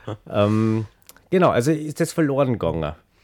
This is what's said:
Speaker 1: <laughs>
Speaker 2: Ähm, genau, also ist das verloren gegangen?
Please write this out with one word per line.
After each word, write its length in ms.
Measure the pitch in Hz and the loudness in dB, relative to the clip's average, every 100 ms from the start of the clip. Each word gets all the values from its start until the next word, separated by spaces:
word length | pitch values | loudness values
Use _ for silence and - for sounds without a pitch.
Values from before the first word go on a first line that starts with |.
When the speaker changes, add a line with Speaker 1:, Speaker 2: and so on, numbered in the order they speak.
| - | -14
Speaker 1:
<laughs> 40 | 107 - | -14 -6
Speaker 2:
Ähm, 560 | 107 104 110 110 110 107 _ - - _ | 0 2 2 0 -2 -6 _ -20 -20 _
genau, 200 | 185 160 | 2 4
also 220 | 120 123 | 2 0
ist 260 | 151 151 143 | -2 -4 -4
das 140 | 160 | -4
verloren 400 | - 151 135 131 | 0 0 0 0
gegangen? 400 | 110 85 80 76 78 _ _ | 0 -2 -2 -4 -8 _ _